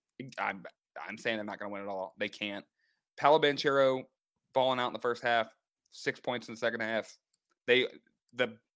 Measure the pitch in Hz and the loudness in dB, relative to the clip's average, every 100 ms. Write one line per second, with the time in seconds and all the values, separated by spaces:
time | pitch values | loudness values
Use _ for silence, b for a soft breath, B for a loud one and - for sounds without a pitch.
0 | _ - 131 - 104 98 85 - _ - | _ -16 -12 -6 -4 -6 -12 -20 _ -14
1 | 85 107 120 113 104 98 101 101 101 95 | -12 -6 -4 -4 -6 -8 -8 -8 -8 -6
2 | 95 - 104 - 104 101 - _ _ _ | -8 -6 -6 -4 -8 -8 -12 _ _ _
3 | _ - 143 156 147 139 147 139 135 131 | _ 0 4 6 4 2 2 4 4 2
4 | - _ _ _ _ 135 127 123 123 110 | -4 _ _ _ _ 0 2 2 0 -2
5 | 123 117 120 117 110 _ _ _ _ - | -4 -2 2 2 0 _ _ _ _ -8
6 | - - - 120 113 110 117 113 110 110 | -6 -6 -6 -6 -8 -4 -2 -2 -2 -2
7 | - - _ _ _ _ - 127 123 - | -4 -14 _ _ _ _ 4 4 4 -4
8 | _ _ _ 120 120 110 _ | _ _ _ -2 -2 -2 _